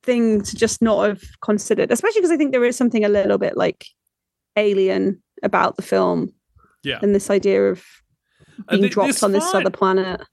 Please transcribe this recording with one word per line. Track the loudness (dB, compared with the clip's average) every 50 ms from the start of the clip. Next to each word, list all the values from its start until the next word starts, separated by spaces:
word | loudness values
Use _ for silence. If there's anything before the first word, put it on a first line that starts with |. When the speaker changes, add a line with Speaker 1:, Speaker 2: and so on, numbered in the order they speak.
| _
Speaker 1:
thing | 0 0 2 2 2 2 0
to | -2 -4 -2
just | -2 -2 -2 0 0
not | 0 2 2 2 0
have | 0 -2 -4 -12 -20 -20 _
considered, | -2 -2 -2 -2 0 -2 -2 -2 0 0
especially | 0 0 0 0 0 2
'cause | 2 2
I | 2
think | 0 0 0 0
there | 0 0
is | 0 0
something | 0 0 0 2 2 2
a | 2
little | 2 2 2 0 0
bit, | 0 -2 -2 -2
like, | -2 -2 -2 -2 _ -20 -20 _ _ _ _ _ _ _ _ _ _ _ _ _
alien | 0 0 2 2 2 0 0 0 0 -2 -2 -4 -6 _ _ _ -6 -4
about | -2 0 2 0 0 -2
the | -6 -6
film. | -2 0 0 2 0 0 -2 -4 -6 _ _ _ _ _ -20 _ _ _ _
Speaker 2:
Yeah. | -6 -6 -6 -2
Speaker 1:
And | 0 0 0
this | 0 0 0
idea | 0 0 2 2 2 2 2 0
of | 0 -4 -10 -20 -20 _ _ _ _ _ _ _ _ _ -20 _ _ -20 -6
Speaker 2:
Uh, | -2
Speaker 1:
being | 0 2 2
Speaker 2:
th-, | 2 0
Speaker 1:
dropped | 0 0 0
Speaker 2:
this | 0 0 0
Speaker 1:
on | 2 2
this | 0 0 0
Speaker 2:
font, | 0 0 0
Speaker 1:
other | -2
planet. | -2 0 0 2 2 0 -2 -4 -8 -10 -12 _